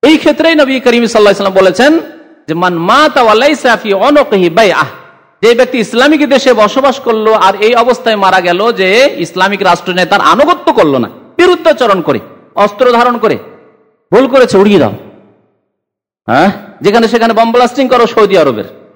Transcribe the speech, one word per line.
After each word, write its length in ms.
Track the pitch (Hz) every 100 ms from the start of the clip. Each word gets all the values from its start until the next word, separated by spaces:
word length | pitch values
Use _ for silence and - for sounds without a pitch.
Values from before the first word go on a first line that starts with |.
| 262
এই 80 | 311
ক্ষেত্রেই 360 | 330 277 320
নবী 260 | 320 269 262
করিম 260 | 247 240 233
সাল্লাল্লাহু 400 | 220 208 196 196
আলাইহি 120 | 190
ওয়াসাল্লাম 60 |
বলেছেন 560 | 190 185 269 330 - - - _ -
যে, 60 |
"মান 200 | 160 180
মাতা 480 | 170 175 254 302 269
ওয়া 120 | 226
লাইসা 420 | 214 277 302 262 226
ফি 160 | 220
উনুকিহি 580 | 196 240 294 262 202 175
বাইআহ", 360 | 170 214 156 131 - - _ _ _
যে 120 | 220
ব্যক্তি 240 | 233 254 254
ইসলামিক 500 | 214 226 277 311 285
দেশে 240 | 269 262
বসবাস 480 | 226 208 262 269 247
করলো 320 | - 220 214
আর 220 | 220 185
এই 200 | 196 214
অবস্থায় 420 | 240 240 240 233 214
মারা 240 | 190 185
গেল 320 | 175 175 220
যে 420 | 190 185 208 277 -
ইসলামিক 460 | 165 180 190 202
রাষ্ট্রনেতার 580 | 185 175 - 180 175 202
আনুগত্য 520 | 151 180 294 349 -
করলো 260 | 240 160 135
না, 120 | 113 - - -
বিরুদ্ধাচরণ 640 | 359 349 330 285 240 196
করে, 180 | 160 123 - - _
অস্ত্র 380 | - 208 - 247
ধারণ 260 | 233 247 240
করে, 200 | 220 120 - - _ _ _ _ _
ভুল 140 | 196 269
করেছে, 320 | 262 247 196
উড়িয়ে 200 | 202 196
দাও, 140 | 120 98 - - _ _ _ _ _ _ _ _ _ _ -
হ্যাঁ, 240 | 123 185 - - -
যেখানে 280 | 208 220 226
সেখানে 260 | 233 226
বম 180 | 220 226
ব্লাস্টিং 360 | 247 240 247 262
করো 180 | 247 233
সৌদি 320 | - 208 190
আরবের 260 | 143 110 95 - -